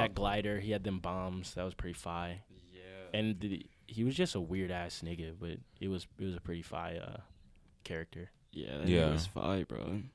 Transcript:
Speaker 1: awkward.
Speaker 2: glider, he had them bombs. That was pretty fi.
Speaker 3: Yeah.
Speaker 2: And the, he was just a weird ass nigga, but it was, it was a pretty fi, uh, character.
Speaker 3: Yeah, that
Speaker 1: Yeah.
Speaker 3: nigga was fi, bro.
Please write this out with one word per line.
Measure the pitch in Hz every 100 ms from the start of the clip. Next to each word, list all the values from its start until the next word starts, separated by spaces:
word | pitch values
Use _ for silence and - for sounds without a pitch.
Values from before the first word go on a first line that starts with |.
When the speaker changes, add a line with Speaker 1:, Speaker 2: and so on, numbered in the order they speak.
| 113
Speaker 1:
awkward. | 98
Speaker 2:
glider, | 101 104 104 104
he | 104
had | 104
them | 98 92
bombs. | 87 92 92 92 90
That | 90
was | 92 -
pretty | 90
fi. | 85 90 85 87 95 - 92 90
Speaker 3:
Yeah. | 90 92 95 92 104
Speaker 2:
And | 110 95
the, | 104 90 - - -
he | 110
was | 123
just | 139 180 98
a |
weird | 82 92 90
ass | 90 85 -
nigga, | 82 85 80 85
but | 85 - - -
it | 95
was, | 92 - -
it | 95
was | 87
a |
pretty | - 85
fi, | 82 80 85 85
uh, | - - - - - - - -
character. | - 82 82 - 87 - _
Speaker 3:
Yeah, | - 62 71
that | 87
Speaker 1:
Yeah. | 87 78
Speaker 3:
nigga |
was | 78 87
fi, | - - 95
bro. | - 55 82 101 131